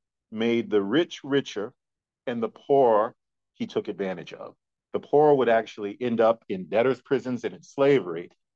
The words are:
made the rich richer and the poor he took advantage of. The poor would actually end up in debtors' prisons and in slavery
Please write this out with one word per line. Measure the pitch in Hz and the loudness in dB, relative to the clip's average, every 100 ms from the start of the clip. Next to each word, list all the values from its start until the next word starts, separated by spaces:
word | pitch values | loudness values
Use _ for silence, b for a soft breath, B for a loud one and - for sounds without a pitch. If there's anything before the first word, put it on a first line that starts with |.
| _ _ _ | _ _ _
made | 110 117 117 101 | -4 0 0 2
the | 104 | 0
rich | 98 131 175 - | 2 0 -2 -6
richer | 147 139 131 - 110 - _ _ _ _ - | -4 -4 -2 -8 -10 -12 _ _ _ _ -10
and | 120 | -6
the | 113 | -6
poor | - - 139 127 107 113 - _ _ _ | -6 0 4 4 4 2 -4 _ _ _
he | - 113 | -12 -8
took | 113 107 | -6 -6
advantage | 92 98 87 78 | -6 -6 -8 -12
of. | - - - _ _ _ | -16 -18 -20 _ _ _
The | - | -10
poor | - 143 151 | 0 2 4
would | 143 120 | 4 4
actually | 113 107 - 101 101 | 2 0 -8 -10 -6
end | 123 117 | -4 2
up | 113 113 - | 2 2 -4
in | 95 82 | -10 -4
debtors' | 101 127 127 | 0 0 0
prisons | - - 226 233 | -2 -2 -2 -6
and | 101 | -6
in | 90 | -10
slavery | - - 139 139 87 85 87 _ _ | -10 0 2 2 0 -8 -10 _ _